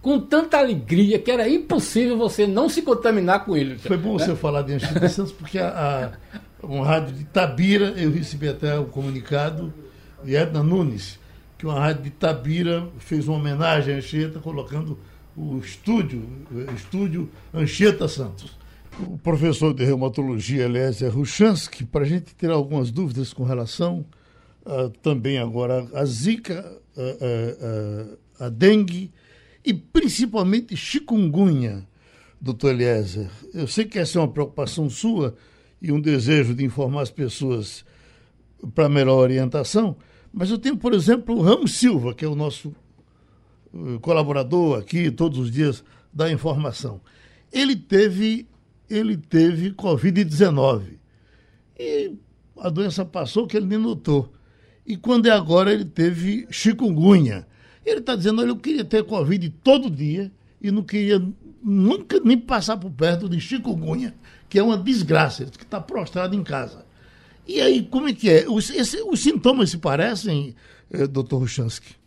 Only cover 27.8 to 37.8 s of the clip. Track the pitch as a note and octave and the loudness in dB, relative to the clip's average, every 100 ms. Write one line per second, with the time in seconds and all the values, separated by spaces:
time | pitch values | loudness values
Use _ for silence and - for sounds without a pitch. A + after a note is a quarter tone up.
27.8 | G#2 G#2 G#2+ - _ _ B2 A2+ F3+ G#3+ | -6 -8 -12 -18 _ _ -10 4 6 6
28.8 | G3 F3 F#3+ _ _ _ _ _ - F#3+ | 2 -4 -10 _ _ _ _ _ -4 -4
29.8 | - E4 C#4+ - A#3+ G#3+ F#3 G#3+ A#3 F3 | 0 0 2 0 -2 0 2 0 -2 -10
30.8 | - C#4+ - A3+ F3+ D3+ G3 D3 A#2+ G2+ | -6 -6 -2 0 2 2 2 2 -2 -6
31.8 | F#2+ _ _ _ _ _ B2+ A2+ C#3 B2+ | -14 _ _ _ _ _ -8 0 0 2
32.8 | A#2+ A2+ G2 F#2 F#2+ F#2 - F3+ C#3+ - | 2 0 -2 -6 -10 -12 -16 -8 -6 -2
33.8 | G#3+ G#3 D#3+ F3 D3+ A2+ C#3 - C3+ - | -2 -2 -2 0 0 -2 -6 -4 -6 -4
34.8 | D3+ A2+ A3 A3 C3+ - _ _ _ _ | -4 -2 -2 0 -2 -6 _ _ _ _
35.8 | F3+ D3 D3+ D3 A#2 D3+ A#2+ B2 C3+ B2 | -2 0 2 2 4 4 2 0 -2 -2
36.8 | C3+ C#3+ C3+ - C3 - C3+ A#2+ G#2 - | -4 -2 -6 -4 -6 -4 -4 -4 -6 -12